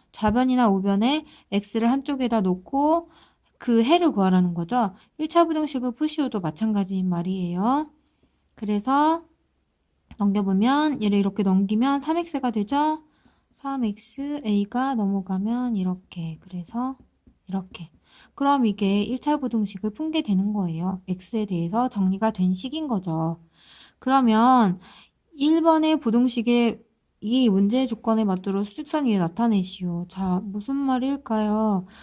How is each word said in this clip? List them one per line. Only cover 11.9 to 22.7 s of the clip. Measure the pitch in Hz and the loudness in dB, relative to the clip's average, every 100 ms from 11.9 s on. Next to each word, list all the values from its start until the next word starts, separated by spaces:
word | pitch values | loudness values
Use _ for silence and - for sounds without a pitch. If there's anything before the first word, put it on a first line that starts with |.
| 277 | 0
삼 | 285 330 | -2 -2
엑스가 | 339 277 254 | -2 -4 -4
되죠. | 226 202 285 302 311 _ _ _ _ _ | -4 -2 0 0 -2 _ _ _ _ _
삼 | _ 277 269 | _ -8 -4
엑스 | 226 202 - - 285 294 233 | -4 -4 -10 -8 -6 -6 -2
A가 | 202 202 247 269 | -2 0 -2 -2
넘어가면 | 247 202 196 190 190 208 240 247 214 | -2 -2 -2 -4 -4 -2 -2 -2 -2
이렇게, | 185 180 - 180 165 160 | -2 -4 -8 -10 -10 -10
그래서 | - 180 170 233 254 262 _ _ _ _ - | -12 -12 -10 -6 -6 -8 _ _ _ _ -8
이렇게. | 190 185 - 165 _ _ _ - - | -8 -8 -14 -18 _ _ _ -16 -4
그럼 | 277 277 | 0 2
이게 | 226 196 196 202 | 0 0 0 0
일 | - 247 | 0 -4
차 | 302 302 | -2 -2
부등식을 | 254 226 208 202 214 | -2 -2 -4 -6 -8
푼게 | 208 311 311 | -6 -4 -4
되는 | 311 190 202 | 0 0 0
거예요. | 208 180 160 185 185 - | -2 -4 -4 -6 -6 -8
X에 | 185 - 226 208 | -8 -6 -6 -4
대해서 | 175 170 214 247 | -4 -2 -2 -2
정리가 | 208 185 190 220 | 0 0 0 -2
된 | 220 185 | 0 0
식인 | 185 262 | 0 -4